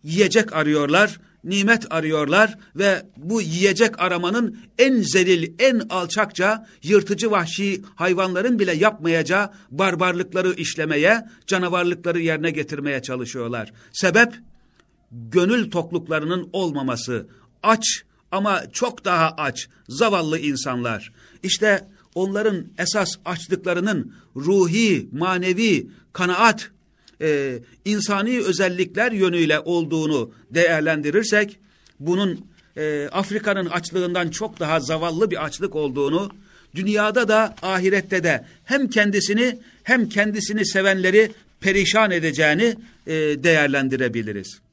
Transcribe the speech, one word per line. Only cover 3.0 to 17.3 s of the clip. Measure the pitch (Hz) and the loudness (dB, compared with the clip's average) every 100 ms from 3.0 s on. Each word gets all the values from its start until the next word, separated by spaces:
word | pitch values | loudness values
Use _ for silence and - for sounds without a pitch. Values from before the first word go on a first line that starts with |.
| - - | -4 -14
bu | 156 226 | -4 -2
yiyecek | 170 165 196 190 226 220 | -2 2 2 4 2 2
aramanın | 180 175 175 226 233 - - - | -2 0 -2 0 -2 -6 -14 2
en | 269 254 | 2 4
zelil, | 180 190 180 180 160 - | 2 2 4 2 0 2
en | 254 240 - | 2 2 -2
alçakça, | 185 175 208 208 185 190 220 220 - | -6 -4 -2 -2 0 0 -2 -6 -14
yırtıcı | 147 202 202 190 220 | 2 2 2 -2 0
vahşi | 208 165 175 196 190 - - | 0 -2 -4 -4 -4 -8 -4
hayvanların | 180 180 190 180 233 233 | -2 0 0 0 0 2
bile | 190 | 0
yapmayacağı | 160 214 214 160 165 160 185 202 - - | 2 2 2 0 0 2 0 -2 -8 -14
barbarlıkları | 135 190 175 180 175 180 180 185 | -2 0 2 0 0 -2 -2 -2
işlemeye, | 180 160 - 156 147 165 226 226 - - | -2 -6 -4 -2 2 4 2 -2 -20 -4
canavarlıkları | 185 180 175 175 170 175 170 | -2 0 0 -2 -2 -4 -2
yerine | 165 156 165 | 0 -2 -2
getirmeye | 151 147 147 143 135 | -4 -6 -6 -4 -6
çalışıyorlar. | 127 127 120 131 117 120 107 - - | -6 -8 -8 -8 -6 -6 -10 -16 -14
Sebep, | - 185 175 233 - - - _ _ _ _ _ | -2 4 4 4 0 -20 -20 _ _ _ _ _
gönül | 120 113 170 180 240 220 | -18 -2 0 2 0 0
tokluklarının | 175 165 170 165 156 151 180 180 | -6 -6 -8 -6 -6 -4 -6 -6
olmaması. | 190 180 143 131 120 - 117 - | -6 -4 -4 -6 -6 -6 -8 -8